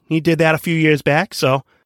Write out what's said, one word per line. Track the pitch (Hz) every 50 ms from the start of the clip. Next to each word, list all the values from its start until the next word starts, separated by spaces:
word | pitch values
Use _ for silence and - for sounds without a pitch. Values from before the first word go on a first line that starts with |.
| _ -
He | 160 160
did | 147 170 165 151
that | 165 160 160
a | 151
few | - 175 165
years | 160 156 156 151 139
back, | - - 143 156 190 - -
so | - - 131 131 139 - _ _ _ _